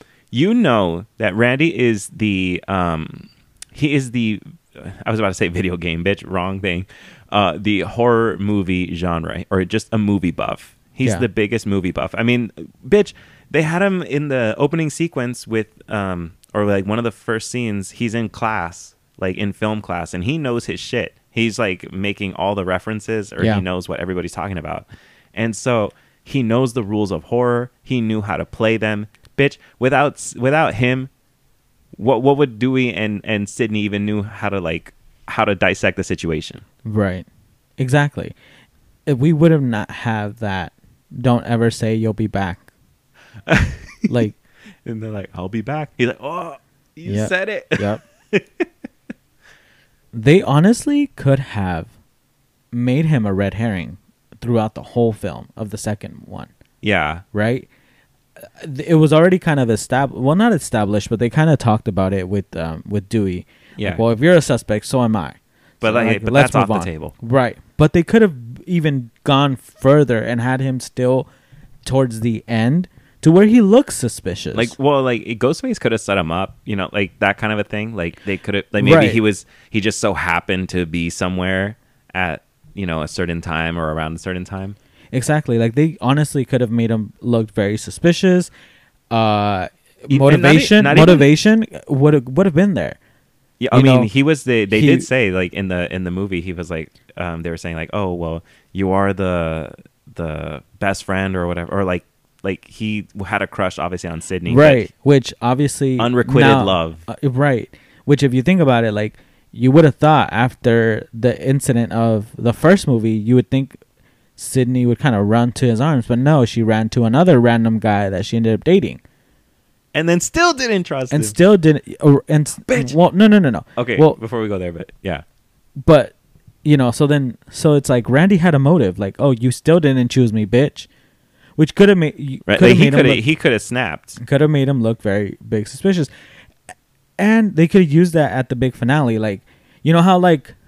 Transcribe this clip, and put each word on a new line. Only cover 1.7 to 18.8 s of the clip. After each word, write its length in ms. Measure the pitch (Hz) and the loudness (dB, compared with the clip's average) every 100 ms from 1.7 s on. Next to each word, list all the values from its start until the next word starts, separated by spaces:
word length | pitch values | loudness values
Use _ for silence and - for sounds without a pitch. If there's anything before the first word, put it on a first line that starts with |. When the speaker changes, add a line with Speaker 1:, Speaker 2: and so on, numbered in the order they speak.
| 117 | 0
Speaker 1:
is 320 | 120 104 - | -2 -2 -8
the, 540 | - 107 95 92 90 - | -6 -2 -2 -2 -6 -4
um, 640 | 95 87 80 78 - - _ _ _ - | -4 -2 -4 -8 -14 -20 _ _ _ -20
he 240 | - 143 143 | -4 -2 0
is 160 | 127 | -2
the, 280 | 120 110 104 - - _ - 95 95 - | -2 -2 -4 -10 -20 _ -20 -18 -10 -6
I 40 | |
was 100 | 110 | -2
about 100 | 98 | -2
to 40 | |
say 140 | 92 92 | -2 -4
video 300 | 87 92 87 | -2 -4 -4
game, 260 | 85 82 | -6 -4
bitch, 200 | 92 98 - | -4 -4 -6
wrong 300 | 92 92 95 | -6 -4 -4
thing. 260 | 98 87 98 - - - _ | -4 -6 -8 -18 -20 -20 _
Uh, 260 | 104 95 80 | 0 0 -2
the 200 | 180 98 | -2 -2
horror 560 | 107 120 120 113 113 85 | -2 -2 0 2 0 -2
movie 560 | 101 104 90 90 87 | -2 -2 -2 -4 -4
genre, 500 | 85 87 82 80 87 - | -6 -4 -4 -6 -10 -4
or 160 | 95 90 | -4 -2
just 240 | 110 - | -4 -4
a 60 | 107 | -2
movie 320 | 101 98 87 | 0 0 -2
buff. 460 | - 55 - - _ _ | -4 -8 -8 -14 _ _
He's 160 | - 131 | -4 -4
Speaker 2:
Yeah. 40 | 92 | -2
Speaker 1:
the 100 | 104 | -2
biggest 360 | 110 104 117 104 | -2 -2 -4 -2
movie 240 | 98 87 | -2 -2
buff. 220 | - 82 95 | -4 -6 -4
I 60 | |
mean, 300 | 117 123 113 - - _ 131 | -2 -2 -4 -12 -20 _ 0
bitch, 260 | 208 196 - - _ _ | 0 0 -8 -20 _ _
they 140 | 151 | -4
had 180 | 156 170 | -2 -2
him 220 | 196 185 | -2 -2
in 240 | - 143 147 | -4 -6 -4
the 260 | 131 110 - | -2 -2 -2
opening 320 | 139 165 151 | -2 -2 -6
sequence 560 | - 165 135 123 120 - | -4 -6 -4 -8 -10 -6
with, 200 | 110 104 _ - | -6 -6 _ -10
um, 440 | 107 95 87 82 - _ | -6 -4 -6 -10 -16 _
or, 120 | 107 104 | -2 0
like, 200 | 98 95 | 0 -2
one 140 | 113 | -4
of 40 | |
the 80 | 117 | -4
first 380 | - - 113 - | -8 -6 -6 -6
scenes, 420 | 123 117 101 92 | -6 -6 -6 -10
he's 220 | - 120 | -6 -6
in 160 | 117 107 | -4 -6
class, 640 | - 113 107 85 - | -6 -6 -4 -8 -12